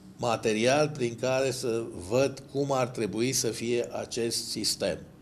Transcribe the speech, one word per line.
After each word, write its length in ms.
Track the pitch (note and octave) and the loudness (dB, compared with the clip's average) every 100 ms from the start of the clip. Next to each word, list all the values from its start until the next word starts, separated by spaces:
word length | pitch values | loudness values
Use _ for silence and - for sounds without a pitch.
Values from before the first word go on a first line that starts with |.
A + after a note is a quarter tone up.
| - - | -20 -4
material 680 | A#2+ A2+ A#2 G#2+ A#2+ C#3+ D3+ | 0 2 2 4 4 4 2
prin 280 | D3 A#2+ A#2 | 0 -4 -2
care 300 | B2+ C3 C3+ | 0 2 0
să 320 | - B2+ A2+ A#2 - F2+ | 0 -2 -2 -4 -8 0
văd 340 | B2 C#3 C3+ - | 2 2 0 -8
cum 200 | C3+ C#3+ | -2 0
ar 140 | C3 B2+ | 2 2
trebui 460 | B2+ G#2+ G2+ B2 | 0 -2 0 0
să 140 | C3 A#2+ | 2 0
fie 420 | - A2+ A#2+ A#2+ - | -2 0 0 0 -4
acest 500 | A2+ - A2+ A2+ - | -6 -2 -2 -2 -4
sistem. 480 | - G2+ - G2 D#2 - - | -4 -2 0 0 -2 -8 -18